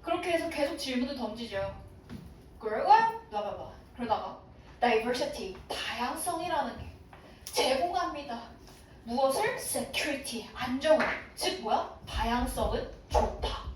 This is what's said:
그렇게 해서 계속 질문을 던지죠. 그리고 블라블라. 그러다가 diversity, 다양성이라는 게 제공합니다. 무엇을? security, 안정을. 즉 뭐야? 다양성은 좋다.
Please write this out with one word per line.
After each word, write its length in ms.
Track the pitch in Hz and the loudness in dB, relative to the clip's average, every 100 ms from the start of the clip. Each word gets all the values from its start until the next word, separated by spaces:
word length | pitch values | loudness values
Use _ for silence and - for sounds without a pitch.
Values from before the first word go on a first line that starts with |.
그렇게 300 | - 349 359 | 0 0 2
해서 180 | 339 302 | 0 0
계속 280 | 311 285 294 | 0 0 0
질문을 380 | 269 247 262 277 | -2 0 0 -2
던지죠. 600 | 226 220 226 196 196 190 - - - - - - - - | -4 -6 -6 -2 -4 -6 -14 -18 -14 -14 -14 -18 -20 -8
그리고 300 | 427 415 370 440 453 453 - | -2 0 8 8 8 0 -6
블라블라. 420 | 208 208 - - - - - | -6 -4 -6 -10 -14 -18 -8
그러다가 440 | 240 202 - - - - - - | 0 0 -2 -10 -16 -20 -20 0
diversity, 760 | 240 220 233 247 285 - 190 185 - | 4 4 4 0 0 -2 -8 -10 -10
다양성이라는 1080 | - - 226 247 302 - 330 349 320 240 220 | -6 -4 -4 -4 -2 -2 -2 0 0 0 -4
게 120 | - - - - - - - | -12 -14 -20 -20 -20 -14 -4
제공합니다. 960 | - - 262 349 359 349 294 277 233 - - - - - - | 2 4 4 2 2 0 -4 -6 -8 -10 -18 -20 -20 -20 -18
무엇을? 520 | - 240 269 269 466 494 | -4 4 4 4 0 0
security, 920 | - 254 240 - - 269 - 233 208 - | -2 -2 -2 -2 -2 -2 -4 -8 -8 -6
안정을. 500 | 247 262 311 - - - - - | -2 0 6 6 6 -2 -8 -4
즉 260 | 381 - | -4 -2
뭐야? 380 | 220 240 - - - | 2 2 0 -8 -6
다양성은 840 | - 226 240 247 - 220 - - - - | 0 2 2 0 0 0 0 -4 -12 0
좋다. 400 | - - - - - - | 2 2 0 -4 -4 -8